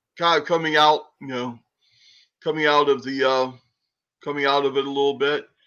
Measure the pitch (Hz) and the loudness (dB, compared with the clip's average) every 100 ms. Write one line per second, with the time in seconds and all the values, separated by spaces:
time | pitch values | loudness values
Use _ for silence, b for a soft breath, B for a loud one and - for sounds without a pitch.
0 | _ - 170 165 151 170 160 151 151 151 | _ -4 0 0 0 -2 0 2 4 2
1 | - - 139 127 123 117 _ _ b b | -2 -18 -10 -8 -8 -12 _ _ b b
2 | b b b _ 165 156 151 147 143 131 | b b b _ -6 0 2 4 4 2
3 | 127 135 135 131 131 127 _ _ _ _ | -2 -2 0 0 -2 -6 _ _ _ _
4 | _ _ 151 143 139 143 139 135 139 139 | _ _ -10 -4 0 2 0 -2 -4 -2
5 | 139 135 139 147 - _ | -2 0 -2 -2 -6 _